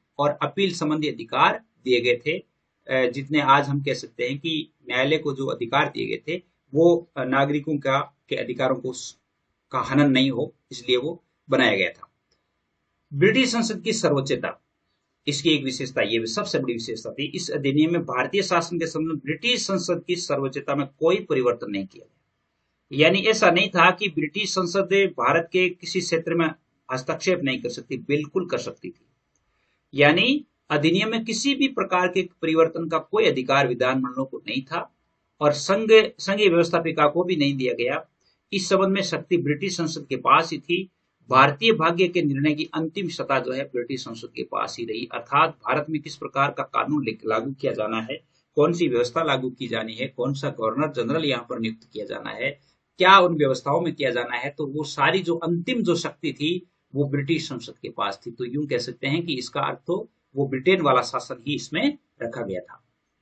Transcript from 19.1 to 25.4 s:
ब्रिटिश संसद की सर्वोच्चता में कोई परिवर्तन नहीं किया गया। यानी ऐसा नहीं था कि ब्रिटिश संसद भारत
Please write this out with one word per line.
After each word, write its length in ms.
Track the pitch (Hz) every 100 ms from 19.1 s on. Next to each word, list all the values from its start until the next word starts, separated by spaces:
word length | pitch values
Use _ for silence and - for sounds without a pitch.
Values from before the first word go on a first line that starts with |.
| 151
ब्रिटिश 480 | 131 160 240 247 -
संसद 380 | 190 175 165 -
की 80 | 175
सर्वोच्चता 600 | - 135 135 139 - 143
में 120 | 139
कोई 280 | - 165 196
परिवर्तन 560 | 185 135 120 - 101
नहीं 160 | 101 98
किया 180 | - -
गया। 140 | _ _ _ _ _ _ _ _
यानी 260 | 139 156 196
ऐसा 320 | 214 214 190
नहीं 180 | 170 208
था 220 | 180 175
कि 160 | 185 202
ब्रिटिश 420 | 151 151 170 202
संसद 640 | 190 175 190 185 196 190 -
भारत 320 | 123 160